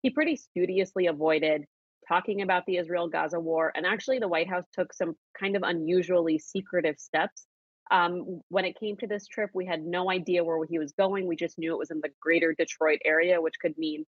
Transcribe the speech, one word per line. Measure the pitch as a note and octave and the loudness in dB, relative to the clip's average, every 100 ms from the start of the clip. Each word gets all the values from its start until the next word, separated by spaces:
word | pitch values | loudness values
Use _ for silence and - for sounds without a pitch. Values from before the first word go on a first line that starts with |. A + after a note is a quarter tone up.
He | C4 | 0
pretty | B3+ D4+ D4 | 0 0 -2
studiously | - - F3 F#3 F#3 - F3 | -6 -2 0 2 0 2 0
avoided | D3+ D#3 D#3 D#3 D3+ D3 _ _ _ - | 2 2 4 4 0 -2 _ _ _ 0
talking | E3+ F#3 G3+ | 0 0 -4
about | F#3+ F3+ F3+ | 0 0 2
the | F3+ | -2
Israel-Gaza | E3 F3 E3+ D#3+ D#3 E3+ | 0 -2 -2 -2 -2 -2
war, | E3 D#3+ D#3+ - | 0 0 0 0
and | F3 | -2
actually | G#3 - C4 | -2 0 0
the | G#3 | 2
White | E3 F3 | 0 0
House | F3+ F3+ | -2 -4
took | - F3+ | -4 -4
some | - F3 D#3+ _ - | -2 -4 -4 _ -6
kind | G3 G3 | -2 0
of | |
unusually | - F3 D#3+ F3+ E3+ F3+ E3 D#3 | 0 -2 2 2 4 2 2 -2
secretive | - G3 F#3+ F3+ D#3+ D3 | -2 -8 -2 0 0 -2
steps. | - D#3 F#3 - _ _ _ _ - | -4 -2 -2 -4 _ _ _ _ 2
Um, | F#3 F3 F3+ - F3 - | 4 4 0 -6 -10 -4
when | F#3+ F#3 | -2 -2
it | - | -4
came | G#3+ G#3 | -8 -6
to | A3 | -6
this | G#3 G3+ | -6 -6
trip, | - G#3 | -6 -4
we | F#3+ F#3 | -4 -4
had | E3 | -4
no | D#3 F3+ F#3 | -4 -2 0
idea | F#3 F3 F3+ | 0 2 2
where | E3 E3 D#3 | 2 0 -2
he | E3 | -4
was | D3 | -4
going. | - F#3+ G3 F#3 | 0 2 2 -2
We | E3 | -2
just | E3 - | -4 -4
knew | D#3+ | -4
it | E3 | -4
was | D#3 | -4
in | D#3 | -6
the | D3+ _ | -6 _
greater | D#3 E3 E3 D#3 | 2 2 2 0
Detroit | E3 - D#3 D3 - | -4 0 2 2 2
area, | D#3 F3 F3+ | 2 4 2
which | D#3+ - | 2 -2
could | E3+ D#3 | -4 -2
mean | D#3+ D3+ D#3 | -4 -4 -10